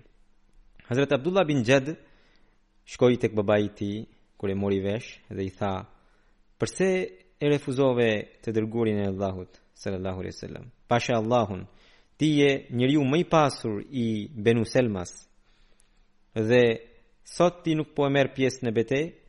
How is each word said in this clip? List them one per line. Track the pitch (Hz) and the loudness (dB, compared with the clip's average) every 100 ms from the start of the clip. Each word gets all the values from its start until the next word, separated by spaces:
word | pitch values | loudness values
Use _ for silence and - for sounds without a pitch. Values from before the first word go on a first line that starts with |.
| - _ _ _ _ - - - - | -20 _ _ _ _ -20 -20 -20 -4
Hazret | 123 139 | -2 0
Abdullah | 139 156 190 151 | 0 0 0 2
bin | 143 | 0
Jad | 110 139 139 165 - _ _ _ _ _ _ _ - | 4 2 2 -10 -16 _ _ _ _ _ _ _ -18
shkoi | - 123 120 | 2 2 4
tek | 113 107 | 0 0
babai | 101 104 104 | 2 2 0
i | - | -4
tij | 101 104 113 _ _ - | -8 -8 -12 _ _ -8
kur | 101 | -6
e | 95 | -2
mori | 101 98 | -2 0
vesh | 98 110 - - - | -2 -4 -8 -20 -14
dhe | 98 95 | -8 -8
i | |
tha, | - 101 95 - - _ _ _ _ _ - | -4 -6 -6 -10 -20 _ _ _ _ _ -8
"Pse | 110 - 190 185 180 - _ - | -8 -2 0 0 -4 -12 _ -4
e | 147 | 0
refuzove | 143 143 127 135 123 113 104 - _ | 0 -2 0 2 4 2 2 -4 _
të | - 110 | -4 -2
dërgurin | 110 117 110 104 | -2 0 0 0
e | 98 | -2
Allahut | 95 98 92 90 - _ | -2 -4 -4 -12 -20 _
sallallahu | _ 104 95 95 92 | _ -8 -6 -6 -8
alaihi | 92 | -10
wasallam? | - - - - - - | -12 -14 -14 -18 -20 -2
Pasha | 120 - | 0 2
Allahun, | 117 110 123 101 92 92 _ _ _ _ - | 0 2 2 2 -4 -12 _ _ _ _ -2
ti | 156 147 | 0 4
je | 143 - - | 2 2 -4
njeriu | 120 131 151 | -2 2 2
më | 131 160 | 2 0
i | |
pasur | 175 160 139 - 113 104 - | 2 2 2 0 -6 -6 -8
i | 135 113 107 104 | -4 -2 -4 -6
Benu | 110 110 117 | -2 2 2
Selmas, | 107 135 123 95 87 - _ _ _ _ _ _ _ _ _ _ _ | 2 0 0 -2 -8 -14 _ _ _ _ _ _ _ _ _ _ _
dhe | 110 110 123 117 113 - _ _ _ | -6 2 4 4 2 -8 _ _ _
sot | - - 175 - | -18 0 0 0
ti | 165 | -4
nuk | 156 151 | -4 -4
po | - 143 | -2 0
e | |
merr | 139 131 | 2 0
pjesë | - 127 127 120 | 2 -2 0 -2
në | |
betejë | 110 110 135 170 - | -2 0 -2 -2 -8